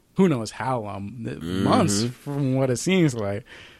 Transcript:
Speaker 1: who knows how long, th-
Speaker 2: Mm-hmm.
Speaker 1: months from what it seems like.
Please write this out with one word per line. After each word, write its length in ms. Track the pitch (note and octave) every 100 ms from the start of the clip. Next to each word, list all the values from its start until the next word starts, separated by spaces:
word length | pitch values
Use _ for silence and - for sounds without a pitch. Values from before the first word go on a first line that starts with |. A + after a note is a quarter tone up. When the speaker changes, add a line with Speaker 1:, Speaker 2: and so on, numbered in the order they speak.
| _ -
Speaker 1:
who 120 | F#3+
knows 240 | B2+ G#2+
how 300 | - A#2 B2+
long, 400 | G#2 G2 G2+ B2
th- 140 | A#2 -
Speaker 2:
Mm-hmm. 260 | E2 F#2
Speaker 1:
months 400 | - - D#3+ G2+
from 520 | A#2+ B2 C#3+ C#3+ C3+ C3
what 140 | C3
it 60 | B2
seems 360 | F3 F#3+ D#3 A#2+
like. 300 | G2+ G2+ - - -